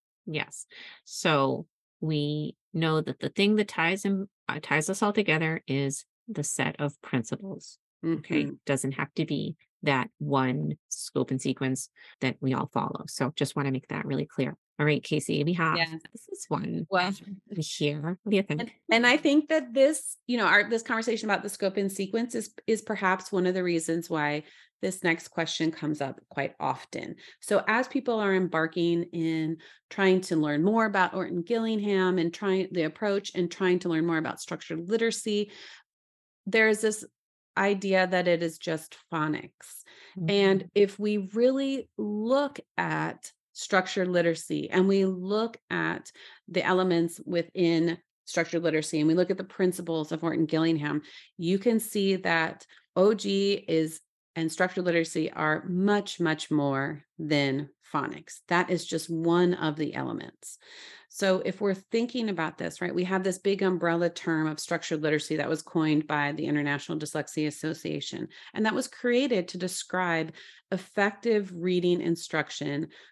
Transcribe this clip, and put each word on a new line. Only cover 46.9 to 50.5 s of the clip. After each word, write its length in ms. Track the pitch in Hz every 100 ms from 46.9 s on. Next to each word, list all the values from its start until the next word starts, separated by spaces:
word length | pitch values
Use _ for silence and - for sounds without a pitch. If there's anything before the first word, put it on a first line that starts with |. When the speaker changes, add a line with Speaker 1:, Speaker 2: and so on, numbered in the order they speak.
| 170 170 - -
Speaker 2:
within 720 | 175 170 - 170 165 170 170 _ _ -
structured 380 | - 165 170
literacy 360 | 165 156 151 156
and 80 | 151
we 80 | 165
look 160 | 175
at 60 | 190
the 60 |
principles 680 | 190 - 185 180 170 165 151
of 120 | 160
Orton 220 | 165 160
Gillingham, 560 | 156